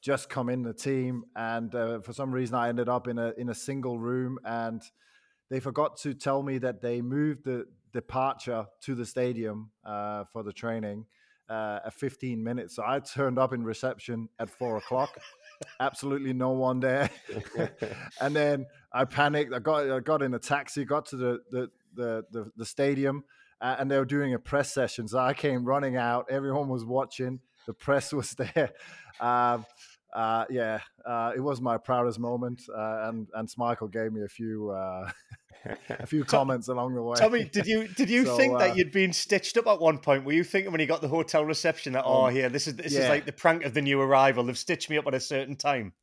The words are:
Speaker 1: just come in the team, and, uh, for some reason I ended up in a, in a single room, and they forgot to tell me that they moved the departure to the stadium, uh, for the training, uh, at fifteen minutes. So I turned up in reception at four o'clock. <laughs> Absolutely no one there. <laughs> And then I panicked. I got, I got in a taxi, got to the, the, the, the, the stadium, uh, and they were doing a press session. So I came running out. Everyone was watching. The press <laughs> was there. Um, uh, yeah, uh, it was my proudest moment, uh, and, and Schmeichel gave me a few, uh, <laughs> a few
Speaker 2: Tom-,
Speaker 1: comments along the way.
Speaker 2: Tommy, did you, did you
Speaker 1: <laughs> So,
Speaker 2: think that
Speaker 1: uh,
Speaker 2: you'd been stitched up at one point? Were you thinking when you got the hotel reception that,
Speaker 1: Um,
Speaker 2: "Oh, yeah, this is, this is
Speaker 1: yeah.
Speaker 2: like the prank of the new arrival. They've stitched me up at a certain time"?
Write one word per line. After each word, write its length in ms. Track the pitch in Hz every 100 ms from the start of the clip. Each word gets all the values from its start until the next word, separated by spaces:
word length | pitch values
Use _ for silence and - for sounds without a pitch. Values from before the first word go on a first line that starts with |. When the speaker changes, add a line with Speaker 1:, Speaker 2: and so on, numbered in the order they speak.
Speaker 1:
just 280 | - 135 -
come 180 | - 123
in 160 | 127
the 100 | 120
team, 520 | 110 139 135 127 127 117 -
and, 400 | 113 117 117 120
uh, 240 | 113 117
for 140 | 101
some 180 | 120 135
reason 240 | 127 123 123
I 140 | 120
ended 180 | 120 120
up 220 | 123 -
in 100 | 117
a, 140 | 117 -
in 120 | 123
a 60 | 117
single 440 | - 139 127 120
room, 400 | 117 127 127 127 -
and 360 | 117 113 113 - _ _ _ _ _ _
they 100 | 131
forgot 380 | 135 123 151 -
to 160 | 147
tell 280 | 131 - 139
me 160 | 139 135
that 220 | 127 104
they 200 | 120 120
moved 420 | 120 135 151 139
the 220 | - 123 - _ _
departure 760 | 123 - 131 131 123 - 117 104 _
to 120 | -
the 100 | 127
stadium, 680 | 117 - 123 117 110 107 107 _
uh, 400 | - 104 104 104 101
for 120 | 117
the 100 | 104
training, 540 | 98 117 113 107 104 110 _ _ _ _
uh, 300 | 110 107 104
at 80 | 110
fifteen 520 | - 139 - 131 117
minutes. 320 | 113 123 - -
So 80 | 110
I 140 | 139
turned 400 | 143 131 139 123
up 120 | 127
in 120 | 123
reception 680 | 113 110 131 113 - 117 113 _
at 100 | 113
four 300 | - 123 110
o'clock. 320 | - 127 143 - - - -
<laughs> 320 | - - -
Absolutely 520 | 131 - 139 139 135
no 180 | 127 127
one 280 | 131 127 127
there. 280 | 131 131 139 - -
<laughs> 960 | - - 117 - - 110 117 - -
And 140 | 135 147
then 320 | 147 143 131 - _
I 120 | - -
panicked. 480 | 143 147 147 143 123
I 40 |
got, 300 | 113 156 139
I 100 | 131
got 200 | 120 156
in 140 | 139 120
a 40 |
taxi, 460 | - 143 139 - 135
got 220 | 147 147
to 80 | 135
the, 220 | 127 123 -
the, 200 | 127 123 _ _ -
the, 280 | 120 113 110
the, 200 | 113 107 107
the 80 | 113
stadium, 580 | - 139 139 139 143 143 _ _ _
uh, 180 | 123 127
and 100 | 135
they 80 | 139
were 80 | 131
doing 300 | 143 143 123
a 40 |
press 320 | - 143 135
session. 360 | - 123 - 110
So 100 | 120
I 160 | 127
came 320 | 143 151 127 123
running 320 | 135 139 127
out. 300 | 120 120 -
Everyone 400 | 135 139 135 139
was 160 | 127 113
watching. 540 | 127 135 - 127 131 _ _ -
The 80 |
press 400 | 110 - 139 -
<laughs> 60 | 147
was 160 | 117 -
there. 340 | 120 - 143 - - - - -
Um, 460 | 120 123 123 120 110 _ - - _
uh, 320 | - 113 113 110
yeah, 300 | 127 113 110 - _ -
uh, 280 | 120 117 120
it 40 |
was 220 | 139 131
my 160 | 127 113
proudest 400 | - 123 120 110
moment, 440 | 120 123 123 123 - 107
uh, 340 | 110 110 110
and, 180 | 113 110 110
and 120 | 110
Schmeichel 440 | - 120 117 107
gave 200 | 104 113
me 120 | 110
a 40 | 101
few, 440 | - 113 110 107
uh, 360 | 95 95 92 95 - _ - _
<laughs> 380 | - - 104 -
a 160 | 117 120
few 160 | 156
Speaker 2:
Tom-, 160 | 135 - 135
Speaker 1:
comments 200 | 127 113
along 280 | 123 123 127
the 80 |
way. 100 | 117 120
Speaker 2:
Tommy, 280 | 214 233
did 240 | 202 208 196
you, 200 | 220 220
did 200 | 185 262
you 160 | 240 254
Speaker 1:
<laughs> 0 |
So, 100 | 123
Speaker 2:
think 220 | 262 247
that 140 | 190
Speaker 1:
uh, 20 |
Speaker 2:
you'd 180 | 185 170
been 220 | 196 190
stitched 420 | 170 - 202 - 226
up 100 | 226
at 120 | 202
one 200 | 160 147
point? 260 | - 139 135
Were 60 |
you 120 | 156
thinking 280 | 175 196 196
when 100 | 165
you 60 | 151
got 140 | 151
the 40 | 151
hotel 380 | 156 160 160 151
reception 480 | 156 165 151 -
that, 120 | 127 127
Speaker 1:
Um, 60 |
Speaker 2:
"Oh, 160 | 131 131
yeah, 180 | 127 127
this 180 | 135 151
is, 80 | 131
this 120 | 147
is 60 | 143
Speaker 1:
yeah. 60 | 131
Speaker 2:
like 180 | 147 143
the 40 |
prank 320 | - 170 165 143
of 100 | 127
the 80 |
new 180 | 139 139
arrival. 440 | 135 135 135 123 123
They've 120 | 123
stitched 320 | - 170 -
me 80 | 151
up 80 | 143
at 80 |
a 60 | 131
certain 360 | - 143 135 139
time"? 380 | 147 139 101 -